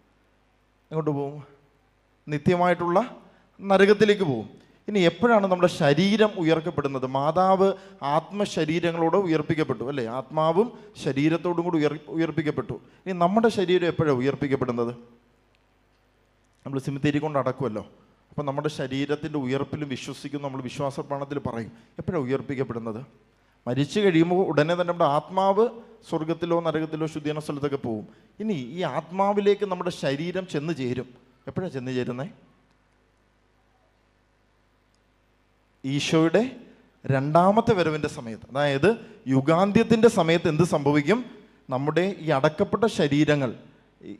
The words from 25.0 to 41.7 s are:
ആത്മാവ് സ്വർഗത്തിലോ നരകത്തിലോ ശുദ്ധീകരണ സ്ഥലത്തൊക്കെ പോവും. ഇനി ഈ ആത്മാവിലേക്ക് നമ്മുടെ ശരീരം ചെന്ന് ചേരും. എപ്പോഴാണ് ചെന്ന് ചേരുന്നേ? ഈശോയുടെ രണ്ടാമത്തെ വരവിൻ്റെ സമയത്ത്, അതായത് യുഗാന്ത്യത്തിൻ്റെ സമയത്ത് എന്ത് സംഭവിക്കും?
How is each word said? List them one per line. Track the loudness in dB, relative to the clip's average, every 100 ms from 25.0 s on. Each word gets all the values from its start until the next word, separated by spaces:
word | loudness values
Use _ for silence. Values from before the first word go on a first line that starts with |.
| 2 2
ആത്മാവ് | -2 0 2 2 0 -2 -18 -20 -8
സ്വർഗത്തിലോ | -4 -4 -4 -2 -2
നരകത്തിലോ | 0 -2 -4 -4 -6
ശുദ്ധീകരണ | -4 -6 -6
സ്ഥലത്തൊക്കെ | -6 -6 -4 -4
പോവും. | -6 -8 -10 -20 _ -10
ഇനി | -6 -4 -6 -6
ഈ | -4 -4
ആത്മാവിലേക്ക് | -6 -2 0 2 2 2 0
നമ്മുടെ | -4 -6 -4
ശരീരം | -2 -2 -4 -6 -6
ചെന്ന് | -6 -4 -4
ചേരും. | -4 -6 -8 -16 _ _ -12
എപ്പോഴാണ് | -8 -6 -6
ചെന്ന് | -6 -4
ചേരുന്നേ? | -4 -6 -10 -14 _ _ _ _ _ _ _ _ _ _ _ _ _ _ _ _ _ _ _ _ _ _ _ _ _ _ _ _ _ _ _ _ _ _ -4
ഈശോയുടെ | -4 0 2 4 2 0 -6 -20 -20 _ _ -2
രണ്ടാമത്തെ | -2 2 4 6 4 2 2
വരവിൻ്റെ | 2 0 -4 -6
സമയത്ത്, | -10 -12 -8
അതായത് | -2 0 2 2 2 -4 -12 0
യുഗാന്ത്യത്തിൻ്റെ | 2 4 2 4 4 4 6 6 4
സമയത്ത് | 2 2 2
എന്ത് | 2 2
സംഭവിക്കും? | 2 2 2 2 0 -2 -16 -20 _ -8